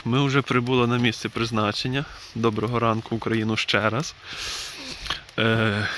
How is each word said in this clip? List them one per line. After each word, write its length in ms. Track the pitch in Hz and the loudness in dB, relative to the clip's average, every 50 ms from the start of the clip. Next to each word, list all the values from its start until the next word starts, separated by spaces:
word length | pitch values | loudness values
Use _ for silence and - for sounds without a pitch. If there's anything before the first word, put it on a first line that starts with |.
| - | -2
ми 220 | 120 117 135 143 | 0 2 2 4
вже 160 | 139 131 143 127 | 4 4 2 2
прибули 440 | - 123 127 120 123 131 127 123 | 2 2 2 2 4 4 4 4
на 120 | 117 120 123 | 4 4 4
місце 300 | 120 120 107 - - 110 | 2 2 0 0 -4 -6
призначення. 760 | - 110 117 113 113 110 107 104 107 - - 127 127 139 147 - - - - - - | -4 -2 -2 0 0 2 2 2 0 0 -2 -2 -2 -4 -4 -6 -10 -16 -16 -12 -4
Доброго 440 | 113 113 117 107 110 107 110 120 117 | 0 0 0 2 2 0 0 0 2
ранку, 380 | 117 117 110 110 110 - 117 | 2 2 2 2 0 -2 -4
Україну, 400 | 113 - 113 110 113 110 110 110 | -2 -2 0 0 0 0 0 0
ще 340 | 107 - - - 104 104 110 | 0 0 2 2 2 2 2
раз. 240 | 104 120 165 - - - - - - - - - - - - - - - - - - - - - - - - - - - | 0 0 -4 -6 -8 -14 -16 -14 -12 -10 -8 -8 -8 -8 -8 -10 -12 -12 -12 -14 -12 -10 -8 -8 -8 -8 -10 -10 -4 0
Е, 500 | 113 113 113 113 110 110 101 107 107 98 - | 2 2 2 2 2 2 0 0 -2 -4 -4